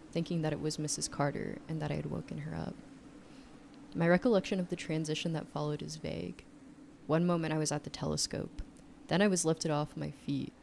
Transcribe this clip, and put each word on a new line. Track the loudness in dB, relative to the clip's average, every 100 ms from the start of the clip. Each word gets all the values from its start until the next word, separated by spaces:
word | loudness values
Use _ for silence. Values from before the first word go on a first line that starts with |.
| -4
thinking | -2 0 2
that | 2
it | 2
was | 0 -2
Missus | -2 -2 -2
Carter | 0 0 0 -4 -6 -6
and | -4
that | -2
I | -2
had | -2
woken | -4 -4 -6
her | -4 -4
up. | -6 -8 -14 -18 -18 -18 -18 -20 -20 -20 -20 -20 -8 2
My | 6
recollection | 6 8 6 4 0
of | 0
the | -2
transition | 0 0 0 0 0
that | -2 -2
followed | -2 0 -2
is | -4 -6
vague. | -6 -4 -4 -8 -14 -20 -20 -20 -20 -10 2
One | 4 4
moment | 4 2 2
I |
was | 2
at | 0 -4
the |
telescope. | -4 -2 0 0 -2 -4 -6 -10 -14 -20 -16 0
Then | 4
I | 6
was | 6
lifted | 4 2 2
off | 0 -2 -4
my | -6
feet | -6 -2 -2 -2 -8